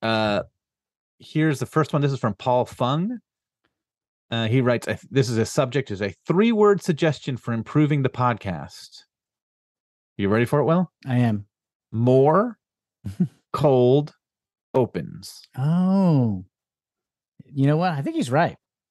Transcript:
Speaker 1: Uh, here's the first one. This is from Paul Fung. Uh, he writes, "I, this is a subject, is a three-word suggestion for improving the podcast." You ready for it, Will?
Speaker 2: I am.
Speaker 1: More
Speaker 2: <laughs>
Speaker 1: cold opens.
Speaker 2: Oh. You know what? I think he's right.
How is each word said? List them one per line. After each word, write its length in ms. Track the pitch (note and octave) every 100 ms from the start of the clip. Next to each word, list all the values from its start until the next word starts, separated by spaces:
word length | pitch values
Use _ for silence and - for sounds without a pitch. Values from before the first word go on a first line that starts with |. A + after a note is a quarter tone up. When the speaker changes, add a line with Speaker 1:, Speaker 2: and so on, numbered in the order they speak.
Speaker 1:
Uh, 400 | A2+ A2 A2 G2+ - _ _ _ _ _ _ _
here's 400 | - D#3 D#3 C#3
the 80 | A#2+
first 260 | - D#3+
one. 100 | D3+
This 100 | C#3+
is 60 | C3+
from 160 | A#2+
Paul 300 | G2+ - B2
Fung. 540 | A#2 - B2 D3 F#3+ B3 _ _ _ _ _ _ _ _ _ _ -
Uh, 180 | A#2 A2+
he 120 | B2+
writes, 280 | B2 A#2 -
"I, 100 | G#2+ -
this 180 | C3+ A#2+
is 80 | A2+
a 80 | A2
subject, 440 | - C3 C#3 C3
is 100 | G2
a 120 | G2+ - -
three-word 560 | E3 A3+ A3 G#3 G3+
suggestion 540 | - D3+ E3 C#3+ - A#2+
for 160 | -
improving 500 | A#2 G#2+ D3 D3+ D3
the 60 | C3
podcast." 920 | - B2 A2 G2+ E2 C#2 - - - _ _ _ _ _ _ _ _ _ _ _ -
You 120 | G2
ready 160 | G#2+
for 160 | A#2+ D3
it, 40 |
Will? 260 | C3 E3+ F3 _ C3
Speaker 2:
I 120 | B2
am. 280 | A#2+ G#2 G2+ _ _ _ _
Speaker 1:
More 680 | A2 A#2+ C3 C#3 E3+ A#3+ A3 _ _ _ _
Speaker 2:
<laughs> 480 | G2+ F#2+ E3+ _ _
Speaker 1:
cold 640 | - D3 C3 B2 C#3 D3 _ _ _ _ _ _
opens. 680 | C3 A#2 - - - - - - B2+
Speaker 2:
Oh. 880 | C#3 E3+ F#3 F#3+ F#3 D3 A#2 F#2+ G2 _ _ _ _ _ _ _ _ _
You 220 | - C#3+ C3+
know 100 | D3+
what? 160 | F3+
I 100 | D3
think 140 | D3+ E4
he's 140 | D3+
right. 260 | C3+ E3 - _ _ _